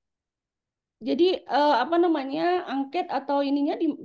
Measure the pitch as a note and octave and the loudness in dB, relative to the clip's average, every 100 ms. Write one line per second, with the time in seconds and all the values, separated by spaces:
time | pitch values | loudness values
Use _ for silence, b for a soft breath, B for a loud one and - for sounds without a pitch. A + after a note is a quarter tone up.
0 | _ _ _ _ _ _ _ _ _ _ | _ _ _ _ _ _ _ _ _ _
1 | A3+ C4+ F4 F4 - C4+ D4 A#3 B3+ E4+ | -4 2 2 2 -2 2 4 2 2 2
2 | F4+ D#4 C4+ D4 E4+ F4+ - C4+ C4+ F4 | 2 2 -2 -2 0 -2 -2 -4 -4 -4
3 | F4 C4+ C#4 C#4+ C#4 C#4+ C#4+ - D#4+ - | -4 -4 -2 0 0 0 0 0 -2 -4